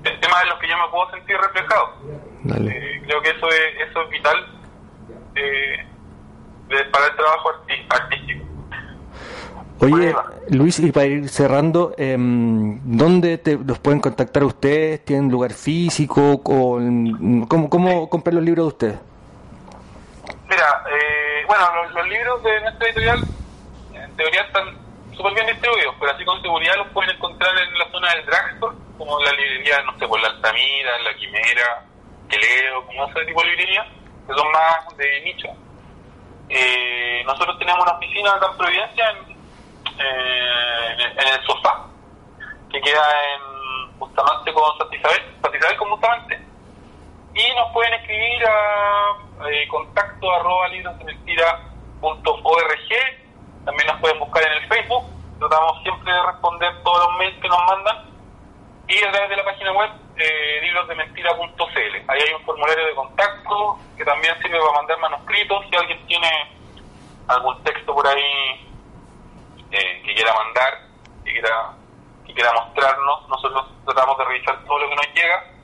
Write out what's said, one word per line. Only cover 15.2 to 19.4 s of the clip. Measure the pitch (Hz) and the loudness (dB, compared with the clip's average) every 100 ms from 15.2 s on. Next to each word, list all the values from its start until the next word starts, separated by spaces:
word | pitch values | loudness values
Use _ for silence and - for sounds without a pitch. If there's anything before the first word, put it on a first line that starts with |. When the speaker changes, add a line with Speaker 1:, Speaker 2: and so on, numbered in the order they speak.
| 139 | 2
Speaker 2:
lugar | 123 123 | 2 0
físico? | 107 - 160 175 - 143 - 143 139 | -2 -2 0 0 0 2 6 6 4
Con, | - 135 127 123 120 120 117 113 90 120 113 | 4 4 4 2 2 2 2 0 2 2 4
¿cómo, | 165 147 | 2 4
cómo | 170 180 175 | 4 4 2
Speaker 1:
Sí. | 160 | 0
Speaker 2:
comprar | 170 175 | 0 2
los | 170 | 2
libros | 165 170 | 2 2
de | 160 | 0
ustedes? | - 113 95 - - - - | 0 -2 -2 -14 -20 -20 -20